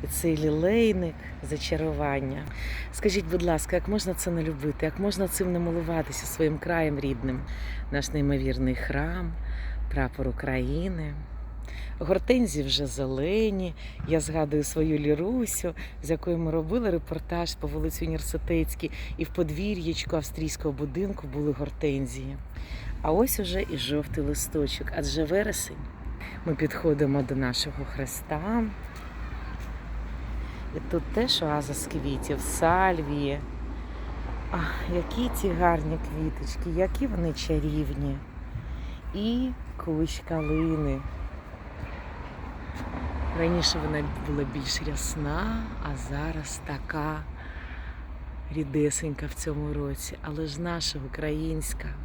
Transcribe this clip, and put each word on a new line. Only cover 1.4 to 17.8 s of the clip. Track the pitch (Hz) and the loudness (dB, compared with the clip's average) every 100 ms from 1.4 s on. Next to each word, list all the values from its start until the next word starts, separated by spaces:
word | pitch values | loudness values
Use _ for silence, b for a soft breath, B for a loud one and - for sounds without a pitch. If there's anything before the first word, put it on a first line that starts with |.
зачарування. | - 151 - 156 160 143 147 139 135 139 147 B B B B | -4 -4 0 2 2 2 2 2 0 -4 -6 B B B B
Скажіть, | - 214 190 165 | 2 4 4 2
будь | 175 | 2
ласка, | 175 160 - 180 | 4 2 4 0
як | 175 | 2
можна | 208 190 | 0 0
це | 170 - | 0 0
не | 170 | 2
любити? | 156 151 147 143 156 | 0 0 -2 0 -2
Як | 170 | 0
можна | 202 196 190 | 0 2 0
цим | - 185 | 2 2
не | 175 | 2
милуватися | 170 170 165 165 151 139 - | 2 2 2 0 0 -4 -6
своїм | - 156 151 | 2 2 4
краєм | 165 170 156 143 | 2 2 4 2
рідним? | 135 123 131 127 135 B B B B | 0 0 0 -2 -4 B B B B
Наш | 143 135 | 0 2
неймовірний | 143 143 139 135 123 131 | 2 4 4 4 2 2
храм, | 123 - 143 156 180 170 165 B B B B - | 2 0 0 0 0 -2 -2 B B B B 0
прапор | 139 127 - 131 | 0 0 0 -2
України. | - 139 131 127 147 185 175 151 147 151 - - - B B B B | 0 0 2 2 2 0 0 -2 -4 -6 -8 -8 -8 B B B B
Гортензії | 160 185 - 254 226 151 135 | 4 4 6 6 6 4 2
вже | 139 143 | 2 2
зелені. | 127 131 131 151 208 220 196 185 - B B - | 0 0 2 2 4 4 2 -2 -4 B B 2
Я | 160 | 2
згадую | 156 160 151 151 | 4 2 4 2
свою | 143 160 156 151 | 2 2 4 4
Лірусю, | 147 151 180 247 220 - 180 - B B | 4 4 4 2 0 0 -2 -4 B B
з | 139 | -2
якою | 160 - 170 | 0 2 2
ми | 165 | 2
робили | 165 156 233 226 | 2 2 2 2
репортаж | 170 - 156 - 170 170 | 2 0 -6 -2 -2 -2
по | - 151 | -2 -4
вулиці | 156 | 0